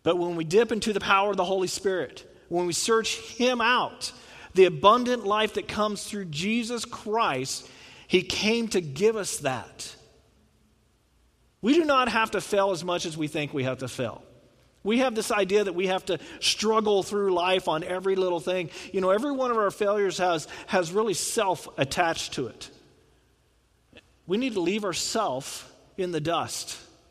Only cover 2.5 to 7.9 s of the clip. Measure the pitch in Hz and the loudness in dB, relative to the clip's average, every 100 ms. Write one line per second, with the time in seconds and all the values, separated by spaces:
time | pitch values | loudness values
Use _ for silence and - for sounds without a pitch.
2.5 | 175 175 165 - 226 214 - - - 247 | -2 -2 -2 2 2 2 -6 -8 0 0
3.5 | 247 226 247 156 - - - - - - | 2 2 2 0 -6 -12 -12 -20 -20 -2
4.5 | 180 180 156 190 240 247 247 202 214 214 | 6 6 8 6 6 2 -2 0 2 2
5.5 | 208 - 214 214 202 - 208 185 147 196 | -2 -6 -2 -2 -2 -8 -8 -8 -4 -2
6.5 | 233 226 240 240 - 220 220 208 131 135 | -2 -2 -6 -8 -10 -4 0 0 0 -4
7.5 | - - - - | -8 -12 -20 -20